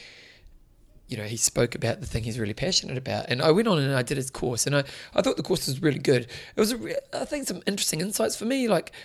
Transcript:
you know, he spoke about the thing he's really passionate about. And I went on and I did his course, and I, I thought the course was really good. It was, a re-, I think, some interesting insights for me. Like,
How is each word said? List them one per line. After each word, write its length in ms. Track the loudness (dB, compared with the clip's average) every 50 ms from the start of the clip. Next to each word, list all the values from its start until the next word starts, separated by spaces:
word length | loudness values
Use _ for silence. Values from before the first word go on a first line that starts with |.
| -20 -20 -20 -20 -20 -20 -20 -20 -20 -20 -20 -20 -20 _ _ _ _ _ _ -20 _
you 120 | -10 -8 -8
know, 60 | -6
he 120 | -8 -4
spoke 380 | -2 -2 0 2 2 0 0 0
about 260 | -2 -2 -2 -2 -4
the 60 | -6
thing 180 | -6 -6 -4 -4
he's 140 | -4 -4 -4
really 160 | -4 -4 -2
passionate 420 | -2 -2 0 0 0 0 -2 -6
about. 300 | -6 -4 -4 -4 -4 -2 -4
And 140 | -2 2
I 80 | 4 6
went 180 | 6 6 6 4
on 100 | 4 4
and 160 | 4 2 2
I 60 | 0
did 160 | 0 0 -2
his 140 | -2 -2 -6
course, 360 | -6 -4 -2 -2 0 0 0
and 80 | 2 2
I, 100 | 2 0 0 -8 -14 -16 -2 0
I 60 | 2
thought 160 | 2 2 0
the 60 | -2
course 240 | 0 0 0 0 0
was 160 | -4 -4 2
really 160 | 2 2 2 2
good. 240 | 4 4 4 4
It 360 | 4 -2 -10 -14 -14 -8 0 2
was, 120 | 2 2
a 60 | 2 -4
re-, 180 | -4 -6 -6 -6 -6 _
I 140 | -4 -4 -4
think, 200 | -2 -4 -4 -4
some 140 | -4 -6 -4 -2
interesting 340 | -2 -2 0 0 0 0 0
insights 360 | -2 -2 0 0 0 0 0
for 100 | -2 -2
me. 220 | 0 0 2 2 4
Like, 220 | 2 2 2 -4 -14 -18